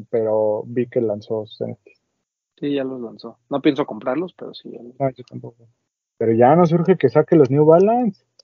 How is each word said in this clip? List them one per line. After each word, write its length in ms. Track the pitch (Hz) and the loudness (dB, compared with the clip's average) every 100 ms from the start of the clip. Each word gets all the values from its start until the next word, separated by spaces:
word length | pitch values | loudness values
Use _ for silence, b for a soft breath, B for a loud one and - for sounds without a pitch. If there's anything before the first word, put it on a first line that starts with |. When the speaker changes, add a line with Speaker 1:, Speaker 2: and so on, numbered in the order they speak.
| 107 | -6
Speaker 1:
pero 540 | 120 110 107 107 107 - | -4 -2 -2 -2 -4 -6
vi 200 | 120 120 | -6 -4
que 120 | 127 | -4
lanzó 460 | 110 104 - 110 107 | -4 -6 -8 -8 -8
sus 160 | - | -12
N 100 | 117 | -12
F 100 | 113 _ | -12 _
Ts. 160 | _ _ _ _ _ _ _ | _ _ _ _ _ _ _
Speaker 2:
Sí, 160 | 147 | -6
ya 100 | 139 | -6
los 160 | 131 131 | -6 -10
lanzó. 380 | 113 107 - - _ | -14 -16 -20 -20 _
No 120 | 139 | -2
pienso 240 | 156 139 143 | -2 -2 -6
comprarlos, 480 | 107 110 135 180 | -8 -6 -6 -8
pero 200 | _ 147 | _ -20
sí, 160 | - - | -20 -20
ya 120 | - | -20
los 160 | 120 127 | -20 -8
Speaker 1:
No, 100 | 139 | -8
yo 120 | 127 | -8
tampoco. 460 | 127 127 123 _ 117 _ _ _ _ _ | -18 -20 -20 _ _ _ _ _ _ _
Pero 160 | 113 | -2
ya 240 | 113 120 160 | 4 4 4
no 80 | 175 | 2
surge 320 | 170 170 180 | 0 0 0
que 100 | 131 | 2
saque 300 | 151 151 170 | 0 2 2
los 120 | 127 | 4
New 140 | 139 151 | 4 6
Balance. 600 | 165 202 240 240 - _ _ | 6 4 0 -2 -6 _ _